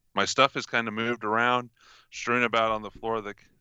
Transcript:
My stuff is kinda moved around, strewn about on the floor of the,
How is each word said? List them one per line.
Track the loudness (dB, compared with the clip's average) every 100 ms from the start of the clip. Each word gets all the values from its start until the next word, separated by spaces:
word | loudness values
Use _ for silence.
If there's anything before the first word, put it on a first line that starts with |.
| _
My | -2 0
stuff | 4 2 2
is |
kinda | -4 -4 -2
moved | -2 -2 -2
around, | 0 2 2 2 -2 _ -20 -20 _
strewn | -8 -2 0
about | 2 2 2
on | 0
the | -6
floor | -8 -4 -4
of |
the, | -6 -12 -18 _